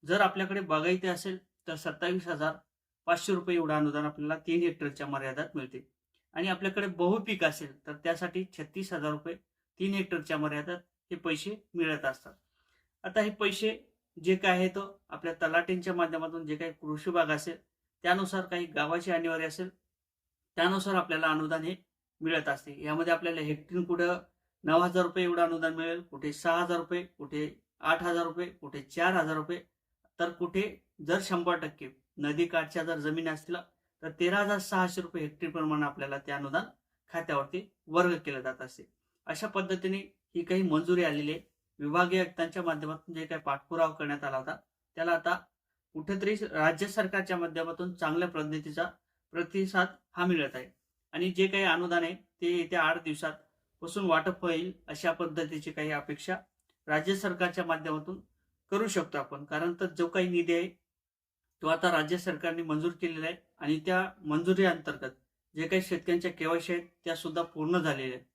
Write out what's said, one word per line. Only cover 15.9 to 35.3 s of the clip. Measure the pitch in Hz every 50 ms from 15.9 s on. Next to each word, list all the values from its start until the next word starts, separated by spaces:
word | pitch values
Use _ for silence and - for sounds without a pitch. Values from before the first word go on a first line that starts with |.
| 180
माध्यमातून | 175 170 160 160 160 160 160 165 165 160
जे | 151 151
काही | 151 165 165 156
कृषी | _ - 151 151 151 - 185
विभाग | 170 175 165
असेल, | 151 156 151 - 175 165 - _ _ _ _ _ _ _ _ -
त्यानुसार | 170 180 190 190 185 - 190 180
काही | 180 180 175 175
गावाची | 165 151 147 147 151 165 170 170 190
अनिवार्य | 175 165 165 165 160 160 160
असेल, | 156 151 - 185 185 - _ _ _ _ _ _ _ _ _ _ _ _ _ _ _ _
त्यानुसार | - 170 180 190 190 185 196 196
आपल्याला | 180 175 - 165 156 165
अनुदान | 156 156 156 156 151 160 160 160
हे | 170 185 180 _ _ _ _ _ _ _ _
मिळत | 160 160 165 160 147 139
असते. | 139 139 - 147 143 147 151
यामध्ये | 151 151 160 165 170 170
आपल्याला | 165 170 170 170 160
हेक्टरी | 151 151 151 151 - - 175 180 170
कुठं | 175 175 170 175 170 180 180 - _ _ _ _ _ _ _ -
नऊ | 151 156 170
हजार | 180 180 180 185 180
रुपये | 170 170 185 180
एवढं | 175 175 170 170
अनुदान | 165 165 165 160 165 160
मिळेल, | 165 165 165 170 175
कुठे | 175 _ - 135 143 151 147
सहा | - - 175 165 175 175
हजार | 175 175
रुपये, | 165 165 165 175 175 180
कुठे | 180 _ _ 147 135 - 147 151 147 - _ _ _ _ _
आठ | - 156 165 170 170
हजार | 175 170 170 170
रुपये, | 165 160 175 180
कुठे | 180 - _ - 143 - 139
चार | 135 - - 165 170 185 185
हजार | 180 160 156 160
रुपये, | 156 156 160 175 180 - _ _ _ _ _ _ _ _ _ _ -
तर | 170 170
कुठे | 175 - 175 165 - 190 202 214 - - _ _ _ - -
जर | 147 175 196
शंभर | 190 - 185 175 170 175 175 165
टक्के | 165 147 - _ - 131 - _ _ _ _
नदी | - 143 147 147 156 170
काठच्या | 170 170 165 156 151 - 170 160
जर | 165 165
जमीन | 151 143 151 151 165 165 160
असतील, | 156 151 - - 175 170 - _ _ _ _ _ _ _
तर | - 160
तेरा | 156 - 175 175 190
हजार | 202 208 202 208 196
सहाशे | 190 - 202 190 185 175 180 190
रुपये | 175 170 - 170 151
हेक्टरी | 147